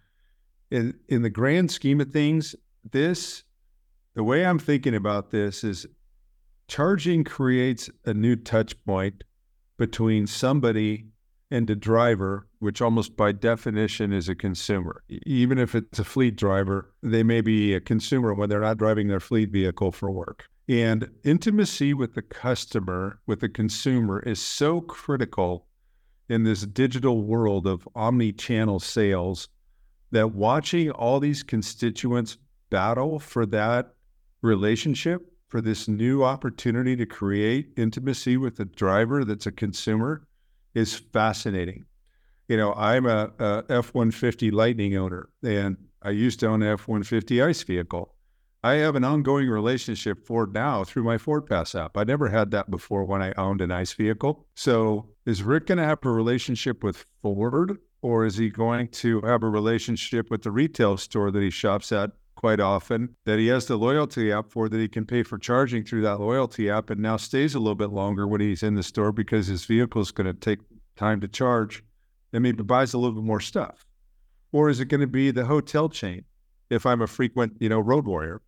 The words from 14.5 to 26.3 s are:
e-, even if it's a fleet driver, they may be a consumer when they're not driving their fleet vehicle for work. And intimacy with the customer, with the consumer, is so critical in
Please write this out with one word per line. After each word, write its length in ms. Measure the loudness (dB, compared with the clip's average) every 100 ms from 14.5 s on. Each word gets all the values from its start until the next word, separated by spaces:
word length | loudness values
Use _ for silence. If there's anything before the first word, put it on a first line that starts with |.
| -4 -2 -2 -2 -10 -14
e-, 100 | -12 -2
even 320 | 2 4 4
if 160 | 2
it's 240 | 0 -4 -6
a 60 |
fleet 320 | -4 2 2 2
driver, 560 | 2 2 2 -2 -4 _
they 220 | 0 4
may 160 | 4 4
be 340 | 2 2 2
a 60 | 0
consumer 540 | 0 -2 2 0 0
when 140 | 0 0
they're 120 | 0
not 180 | 0 2
driving 300 | 2 2 2
their 100 | -2
fleet 320 | 0 0 2
vehicle 400 | 2 0 0 -2
for 220 | -2 -6
work. 320 | -6 -8 -14 -20 _ 0
And 380 | 2 2 0 -4 -2
intimacy 720 | 2 2 4 2 2 0 0
with 200 | 0 -4
the 60 | -6
customer, 1000 | -12 -6 -4 -4 -2 -4 -4 -4 -6 -8 -6
with 140 | -4
the 80 | -4
consumer, 720 | -2 -2 -2 0 2 0 -2
is 180 | -4 -4
so 440 | -6 0 0 0
critical 840 | -4 -10 -4 -2 -2 0 -2 -2 -10 _ _ _ _ _
in 160 | -2